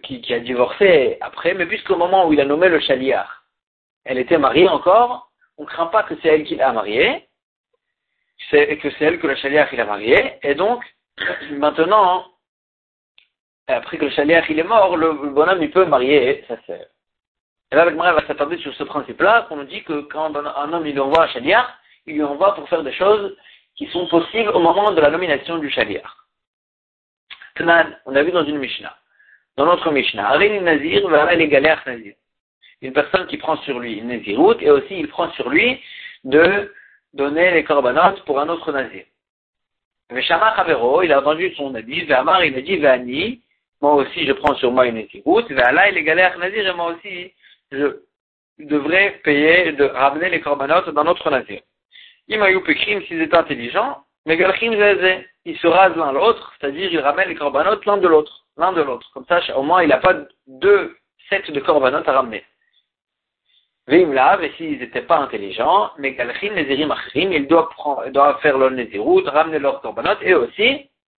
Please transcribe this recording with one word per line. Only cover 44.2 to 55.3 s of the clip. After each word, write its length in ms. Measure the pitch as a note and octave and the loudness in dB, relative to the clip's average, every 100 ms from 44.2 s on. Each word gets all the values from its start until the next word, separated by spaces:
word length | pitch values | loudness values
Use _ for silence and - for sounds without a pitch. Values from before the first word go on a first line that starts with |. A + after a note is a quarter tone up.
| C#3+ | -4
je 80 | |
prends 220 | C3+ D3 C3 | -2 -2 0
sur 160 | B2+ | 0
moi 160 | B2+ B2 | 2 2
une 80 | A2+ | 0
Naziroute, 540 | G#2 G2 C#3 G3+ A#3 | -10 -6 0 0 0
Ve'alai 400 | C3+ B2 D3+ G3+ | 0 2 4 2
les 120 | F#3 | 2
Galères 340 | D#3 E3 F#3 F3 | 0 2 2 0
Nazir, 300 | F3+ G#3+ F#3+ | -8 -4 -4
et 60 | |
moi 200 | F3 E3+ | -4 -6
aussi 380 | E3+ G3+ F3+ F3+ _ _ _ _ | -8 -14 -16 -16 _ _ _ _
je 260 | C#3 C#3+ - _ _ _ _ _ - | -6 -4 -6 _ _ _ _ _ -18
devrais 600 | D3+ D3 C#3+ F3+ G3 - | -6 -4 -2 0 0 -2
payer, 480 | - C#3+ D3+ F3 E3+ | -2 2 4 2 2
de 140 | C#3+ C#3 | 0 0
ramener 440 | B2+ C#3 D3+ F3+ | 2 0 0 -4
les 120 | E3+ | -4
korbanot 500 | D3 C#3+ C#3 E3+ F3 | -4 -4 0 0 0
d'un 160 | D3 D#3 | -2 0
autre 220 | F3+ E3 | -2 -2
Nazir. 320 | C#3 G#2+ G2+ _ _ _ - - _ - | -4 -4 -14 _ _ _ -20 -20 _ -8
Imayou 320 | G#3+ G3 F#3+ | 0 2 2
Pekrim, 400 | - - G#3 G#3 | 0 -2 -2 -4
s'ils 180 | - E3 | -6 -6
étaient 140 | D#3+ E3+ | 0 0
intelligents, 680 | D#3+ C3 A#2+ D#3+ B3+ C#4 _ _ D3+ | 0 -4 -6 -4 -4 -6 _ _ -2
Megalchim 460 | E3 F3+ F#3 A3+ | 0 0 0 -2
Zezé, 540 | G#3+ G#3 F#3+ F#3 F#3 - | 2 2 4 0 -2 -6